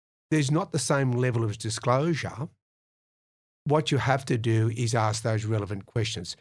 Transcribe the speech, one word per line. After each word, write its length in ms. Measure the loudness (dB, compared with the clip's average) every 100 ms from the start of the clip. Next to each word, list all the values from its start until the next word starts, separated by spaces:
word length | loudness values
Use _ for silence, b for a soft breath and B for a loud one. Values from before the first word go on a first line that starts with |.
| _ _ -2
there's 200 | 0 2
not 220 | 2 0
the 60 | -2
same 340 | 0 2 2
level 320 | 2 2 2
of 140 | -2 -4
disclosure. 920 | -6 -4 2 2 2 -2 -4 -8 -12 _ _ _ _ _ _ _ _ _ _ _
What 260 | 0 0 2
you 80 | 0
have 260 | 2 0 0
to 120 | -2
do 320 | 2 2 2 0
is 180 | -2
ask 280 | 0 0 0
those 220 | -2 -2
relevant 420 | 0 -2 -2 -6 -6
questions. 500 | -4 -4 -4 -10 -14